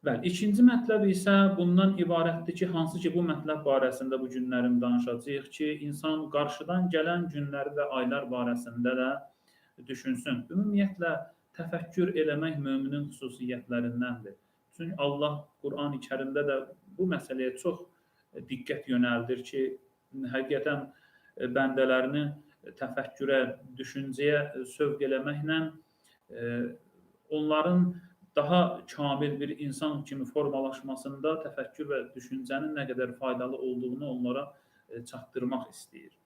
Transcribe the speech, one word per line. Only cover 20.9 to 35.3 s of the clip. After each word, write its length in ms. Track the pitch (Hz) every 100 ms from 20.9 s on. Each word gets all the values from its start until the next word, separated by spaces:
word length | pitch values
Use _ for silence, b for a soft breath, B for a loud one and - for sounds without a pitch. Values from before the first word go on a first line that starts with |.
| b b b b -
e, 140 | 127
bəndələrini 800 | 123 135 131 131 127 131 147 147 147 B B - -
təfəkkürə, 680 | 127 131 - - 139 135 123 - - 127
düşüncəyə, 680 | 131 139 135 127 143 147 143
e, 200 | 131 127 -
sövq 260 | 147 143
eləməklə, 600 | 139 135 143 147 151 160 160 - b b b b _
e, 300 | 117 117 120 120 - _ _ _ _ _
onların 600 | 151 151 151 160 180 180 180 B B _ -
daha 500 | 147 180 175 - -
kamil 540 | - 143 139 147 135
bir 200 | 143 151
insan 440 | 147 131 156 143
kimi 220 | 143 139 127
formalaşmasında 1080 | 151 143 135 135 135 135 131 139 139 147 156
təfəkkür 440 | 147 - 131 - 143
və 100 | 139 120 127
düşüncənin 600 | - 131 127 135 151 151
nə 80 | 127
qədər 280 | 123 123 120
faydalı 400 | 135 123 127 131
olduğunu 520 | 127 123 127 127 147
onlara, 340 | 127 123 127 143 b b b b
e, 160 | 117 120
çatdırmaq 640 | 123 -